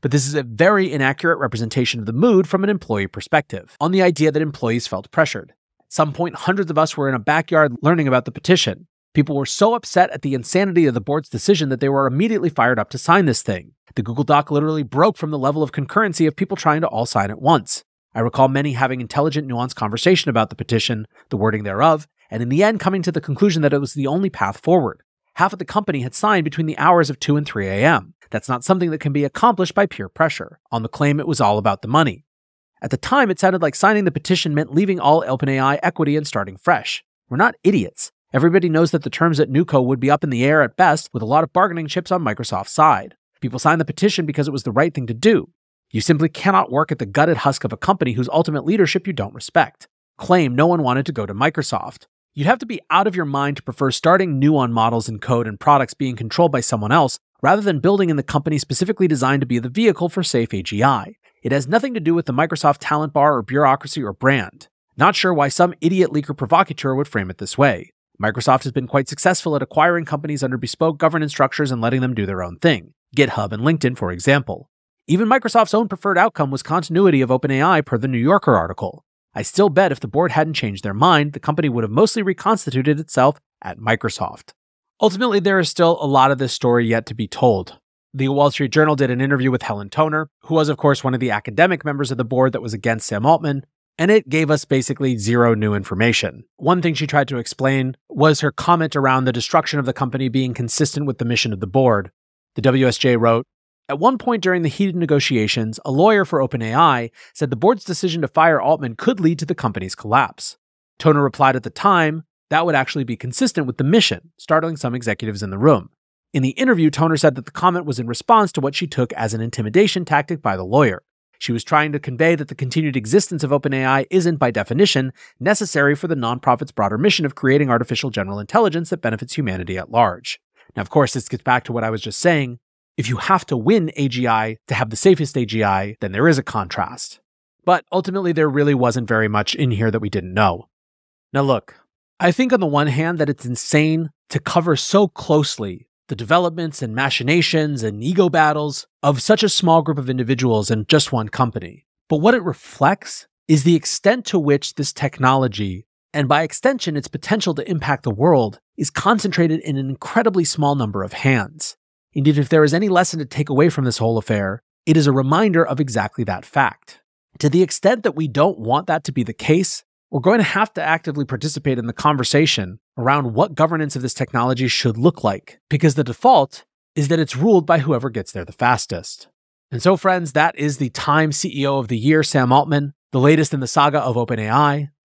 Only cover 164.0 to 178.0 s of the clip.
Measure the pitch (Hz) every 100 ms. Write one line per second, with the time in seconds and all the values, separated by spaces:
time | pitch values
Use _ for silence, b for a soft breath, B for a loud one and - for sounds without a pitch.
164 | 113 113 - 104 98 101 _ _ - 156
165 | 143 131 135 160 214 165 165 135 139 110
166 | 101 - 110 92 - 143 131 - _ -
167 | _ _ _ - 147 165 185 - 175 247
168 | 208 147 156 123 165 175 110 135 - 160
169 | - 135 117 - - 160 185 - _ _
170 | _ 151 147 226 185 196 190 - 151 165
171 | - 147 139 127 147 147 147 127 117 -
172 | 147 143 123 147 156 - 92 98 _ -
173 | 120 143 127 110 180 147 160 165 147 135
174 | 123 - 131 123 123 127 127 - 123 110
175 | 143 - 107 98 - _ _ 147 160 139
176 | 123 117 240 240 135 - _ _ _ -
177 | 143 165 151 127 196 196 151 165 139 131